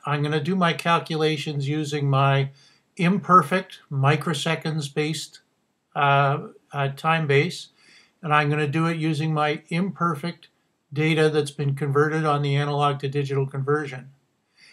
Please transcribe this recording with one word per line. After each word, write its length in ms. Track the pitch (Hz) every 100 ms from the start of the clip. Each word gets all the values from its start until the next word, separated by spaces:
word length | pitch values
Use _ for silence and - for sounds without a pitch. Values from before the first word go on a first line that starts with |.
| -
I'm 160 | 147
gonna 220 | 147 156
do 120 | 147 190
my 180 | 170
calculations 960 | 160 170 170 147 160 156 151 160 143 135
using 400 | 151 147 147 143
my 400 | 135 135 139 135 - _ _ _ -
imperfect 800 | 175 196 - 180 143 185 185 - -
microseconds 1040 | 139 139 139 180 143 165 160 165 156 143
based, 460 | 156 151 156 - - _ _ _ _ _ -
uh, 540 | 143 139 139 147 - - _
uh, 160 | 143 135
time 380 | 139 165 165 151
base, 420 | 139 175 - - _ _ - _ _
and 120 | 160
I'm 160 | 151 147
gonna 180 | 151 147
do 200 | 160 165
it 100 | 165
using 360 | 156 151 160
my 280 | 151 151 151 -
imperfect 800 | 165 196 - 170 143 143 - - _ _ _ _
data 380 | 139 156 156 156
that's 220 | 151 147
been 240 | - 143 139
converted 500 | 147 139 151 160 156
on 160 | 147
the 140 | 143 139
analog 440 | 147 143 143 139
to 80 | 139
digital 400 | 143 139 139 135
conversion. 640 | 139 135 147 143 131 - - _ _ _ _ -